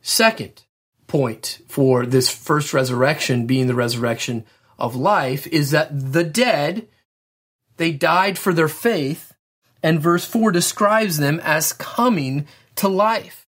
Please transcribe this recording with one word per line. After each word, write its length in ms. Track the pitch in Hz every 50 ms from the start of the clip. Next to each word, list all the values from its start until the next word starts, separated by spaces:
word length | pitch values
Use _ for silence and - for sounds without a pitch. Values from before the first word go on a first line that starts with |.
Second 640 | _ - - - 226 226 220 - 107 - _ - _ _ _ _ _ _ _ _ _
point 540 | - - 151 135 117 113 - - - - - - _
for 360 | - - 139 131 127 123 123
this 240 | 123 127 131 127 -
first 460 | - - - - 156 151 147 - -
resurrection 720 | 139 131 123 131 120 127 143 156 151 - - 131 123 117
being 220 | 117 131 131 131 127
the 80 | 123
resurrection 680 | 123 120 120 120 120 120 117 117 117 - - 123 113 110 _ _ _ _ _ _ -
of 180 | - 120 120
life 500 | 123 139 185 208 185 143 127 135 147 -
is 240 | - - 151 147 131
that 200 | 151 151 - - 147
the 320 | 139 131 131 131 165 175
dead, 640 | 165 151 - 247 247 - 147 147 151 185 226 - _ _ _ _ _ _ _ _ _ _ _ _ _ _ _ _ _ _
they 160 | - 165 165 165
died 440 | 135 170 160 165 180 190 202 190
for 160 | - - 196 180
their 140 | 165 160 151
faith, 640 | 156 - - 233 226 175 143 131 156 - - - _ _ _ _ _ _ _ _ _ _
and 200 | - 160 165 165
verse 240 | 147 170 170 175 -
four 260 | - - 233 220 220
describes 680 | 175 175 - - - - 214 202 214 220 220 202 165 151
them 220 | 143 139 151 165 -
as 280 | 160 151 156 160 - -
coming 760 | - - - - - 240 254 233 170 139 131 135 143 147 - - _ _ _ _
to 140 | - - 196
life. 580 | 196 185 208 220 226 208 - - - - _ _ _